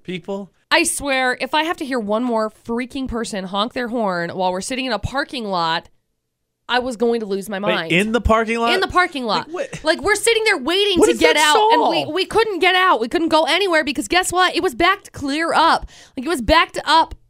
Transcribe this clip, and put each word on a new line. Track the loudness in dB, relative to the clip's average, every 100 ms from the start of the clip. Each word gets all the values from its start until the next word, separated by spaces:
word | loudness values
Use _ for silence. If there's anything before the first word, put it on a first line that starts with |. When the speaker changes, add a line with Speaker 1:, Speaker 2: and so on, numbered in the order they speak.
Speaker 1:
People? | -12 -12 -8 -10 -10 _ 0
Speaker 2:
I | 2
swear, | 2 -2 -2 0 0 -2
if | -2
I | -2
have | -2 -4
to | -4
hear | -4
one | -2 -2
more | 0 -2 -2
freaking | -6 -8 -6 -6 -8 -6
person | -6 -6 -6
honk | -6 -4 -4
their | -4 -4
horn | -2 -2 -2 -4
while | -2 -2
we're | -2
sitting | -4 -6
in | -4
a | -4
parking | -4 -4 -4 -6 -4
lot, | -2 0 -2 -4 _ _ _ _ _ _ _ -4
I | -2
was | -2 -2
going | 0 0
to | -2
lose | -6 -6
my | -4
Speaker 1:
Wait, | -2
Speaker 2:
mind. | -2 0
Speaker 1:
in | 0 2
the | 0
parking | 2 2 2 -2
lot? | 0
Speaker 2:
In | 0
the | 0
parking | 0 0 -2
lot. | -2 -2 -4
Speaker 1:
Like, | -8 -8
what? | -6
Speaker 2:
Like, | -2 0
we're | 0
sitting | 0 2 2
there | 2 0
waiting | 0 0 2 2
Speaker 1:
What | 2
Speaker 2:
to |
Speaker 1:
is | 4
Speaker 2:
get | 4
Speaker 1:
that | 4 4 4
Speaker 2:
out, | 4
and | 4 2
we, | 0
Speaker 1:
song? | -2
Speaker 2:
we | -4
couldn't | 0 2 0 2
get | 2
out. | 4 4 2
We | 0
couldn't | -2 2
go | 2
anywhere | 2 0 2 0
because | 0 -4 0
guess | 0 0
what? | 2 2 2
It |
was | -2
back | 0 0 0
to | -4
clear | -10 -6 -2 0
up. | 2 4 2 -2 -20 -18 -10
Like, |
it | -6
was | -4
backed | 2 4 4 -2
up | 2 2 2 -4 _